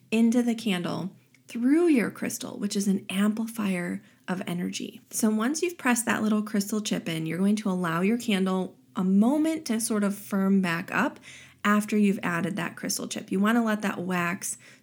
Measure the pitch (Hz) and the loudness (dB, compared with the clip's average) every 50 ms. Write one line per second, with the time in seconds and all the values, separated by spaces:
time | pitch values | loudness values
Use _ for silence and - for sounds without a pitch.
0 | _ _ - 226 226 233 233 247 240 240 226 226 - 220 185 175 170 160 165 165 | _ _ 2 4 4 4 4 4 2 2 0 -2 -2 -2 -2 -2 -2 -4 -4 -4
1 | 170 190 - - _ _ _ _ _ - - 233 240 254 285 330 349 349 302 240 | -6 -8 -10 -14 _ _ _ _ _ -12 -8 -2 2 4 4 6 6 6 4 4
2 | 190 180 - - - - - - - - - - - 202 - 202 196 202 190 190 | 4 0 -4 -4 -6 -6 -6 -6 -10 -10 -8 -6 -6 -2 -2 0 2 2 0 0
3 | - - 185 190 202 214 208 220 226 226 - - 208 196 190 175 175 175 190 196 | -2 -4 -2 0 2 2 0 0 -4 -6 -6 -4 -2 -2 -2 -2 -2 -4 -6 -8
4 | - - _ _ _ - 185 185 208 - 170 175 180 190 196 - 240 - - - | -10 -16 _ _ _ -6 -6 -6 -4 -6 -6 -4 -4 -6 -6 -8 -10 -10 -12 -18
5 | _ _ - - - 214 214 214 214 247 302 320 - 349 349 - - 262 240 233 | _ _ -6 0 0 2 2 2 0 -2 -2 -2 -2 -4 -4 -2 0 0 0 2
6 | - 226 214 - 214 214 214 214 214 214 - 202 196 202 - 214 214 - 185 175 | 2 0 0 0 2 0 0 0 0 0 -2 -2 -2 0 -4 -4 -2 -2 -4 -4
7 | - 170 165 160 160 160 165 170 190 202 208 208 214 202 185 180 180 165 160 170 | -4 -4 -4 -4 -4 -4 -2 0 2 2 2 2 0 -2 -2 0 0 0 0 2
8 | 185 196 233 233 233 - 202 190 190 190 190 185 185 - - _ _ _ _ - | 2 2 2 0 0 0 2 2 2 2 0 0 -2 -4 -8 _ _ _ _ -2
9 | 185 185 190 196 214 240 285 311 302 320 320 311 - - 226 220 220 - 233 208 | 0 4 4 6 6 4 4 2 2 0 0 -2 -4 -4 -4 -2 -2 -2 0 0
10 | 202 196 196 - - - 214 196 190 196 196 196 185 175 165 165 185 - - - | 0 0 -2 -4 -8 -4 -2 0 2 4 4 4 4 2 0 -2 -4 -2 0 0
11 | 226 294 - - - - - - - - - _ _ 208 208 208 208 214 220 208 | 0 0 -2 -8 -20 -20 -20 -20 -20 -20 -20 _ _ 2 2 2 2 2 2 4
12 | 208 196 190 - - 175 175 170 175 165 - - 170 - - - - 175 - - | 4 4 2 2 -2 -4 -2 -2 -2 -4 -4 -4 -6 -6 -8 -8 -8 -6 -6 -6
13 | - - - 214 - - 190 190 202 208 226 240 233 220 214 214 214 196 - - | -6 -8 -8 -10 -6 -4 0 2 2 4 4 2 2 2 -2 -2 -2 -4 -4 -4
14 | 175 180 185 180 175 170 180 196 - - - - - - - _ | -4 -2 -2 0 0 -2 -2 -4 -6 -10 -10 -10 -14 -20 -20 _